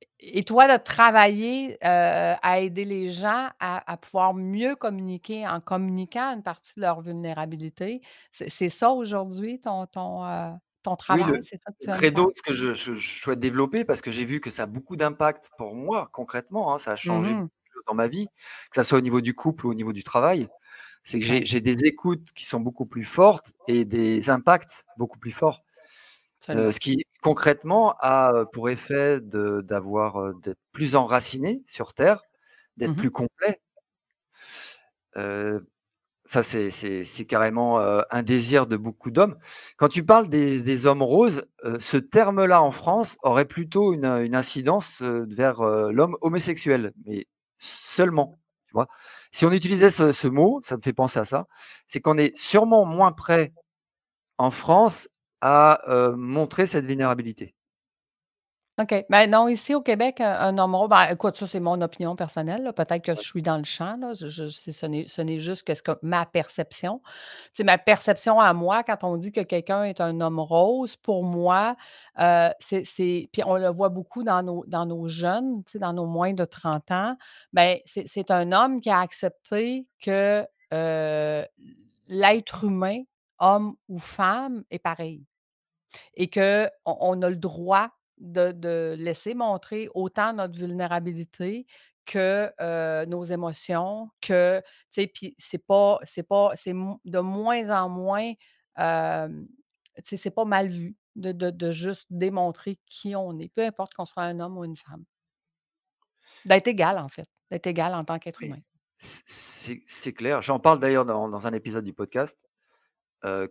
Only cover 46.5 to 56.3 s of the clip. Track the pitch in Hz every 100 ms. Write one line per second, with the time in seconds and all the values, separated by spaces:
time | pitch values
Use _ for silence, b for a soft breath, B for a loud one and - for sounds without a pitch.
46.5 | 165 151 131 107 - 104 104 - _ _
47.5 | _ - - - - 180 156 139 - _
48.5 | _ _ 110 131 B B B B - 165
49.5 | 185 175 190 196 180 156 135 135 135 175
50.5 | 277 - 127 135 127 131 - 107 135 175
51.5 | B B B B 143 156 151 147 - -
52.5 | 202 226 226 185 165 190 160 - 170 151
53.5 | _ _ _ _ _ _ _ _ - 127
54.5 | 123 - 175 220 - - _ _ - 131
55.5 | 147 151 151 - 123 123 123 123